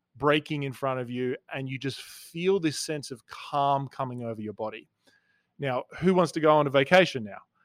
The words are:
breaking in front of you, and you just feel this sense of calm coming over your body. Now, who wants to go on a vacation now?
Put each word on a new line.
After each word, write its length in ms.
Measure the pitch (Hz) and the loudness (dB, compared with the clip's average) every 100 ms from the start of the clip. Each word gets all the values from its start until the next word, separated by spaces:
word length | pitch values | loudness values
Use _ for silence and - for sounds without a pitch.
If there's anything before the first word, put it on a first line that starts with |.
| _ 113 | _ -2
breaking 460 | 143 151 147 147 | 2 2 0 -6
in 100 | 139 | -6
front 260 | 123 135 127 | -4 -4 -4
of 100 | 123 | -6
you, 280 | 123 127 143 - | -4 -4 -6 -8
and 160 | 135 135 | -10 -8
you 80 | 131 | -8
just 240 | 135 - | -8 -8
feel 580 | - - - 165 180 196 | -12 -20 -14 -4 0 2
this 200 | 160 143 | 0 -2
sense 320 | - 151 - | -6 -8 -8
of 140 | 120 - | -14 -16
calm 600 | - - 143 143 139 139 | -16 -4 0 2 2 -2
coming 360 | - 131 123 | -6 -6 -6
over 180 | 117 110 | -8 -8
your 120 | 107 | -8
body. 360 | 101 123 110 - _ _ _ _ _ _ - | -6 -8 -8 -16 _ _ _ _ _ _ -8
Now, 240 | 139 123 - - | -4 -4 -6 -2
who 140 | 180 | 2
wants 180 | 185 165 | 4 4
to 60 | 165 | 4
go 120 | 151 151 | 6 6
on 100 | 143 | 4
a 40 | |
vacation 520 | 135 139 180 180 127 | 2 6 6 6 0
now? 160 | 107 98 _ _ | -10 -14 _ _